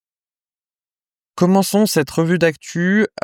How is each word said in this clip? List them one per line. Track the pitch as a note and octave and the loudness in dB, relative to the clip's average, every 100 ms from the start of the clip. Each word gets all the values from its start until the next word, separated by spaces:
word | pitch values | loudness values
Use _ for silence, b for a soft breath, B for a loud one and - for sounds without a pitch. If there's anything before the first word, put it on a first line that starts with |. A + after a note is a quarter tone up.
| _ _ _ _ _ _ _ _ _ _ _ _ _ | _ _ _ _ _ _ _ _ _ _ _ _ _
Commençons | - F3 F#3+ F#3+ G3+ G#3+ | -2 2 2 2 0 2
cette | E3 C#3+ | 0 -2
revue | - E3 F3+ | -2 0 2
d'actu. | E3 D#3 - E3 F3 G#3 G#3+ - | 0 -2 -10 -4 -2 0 -2 -2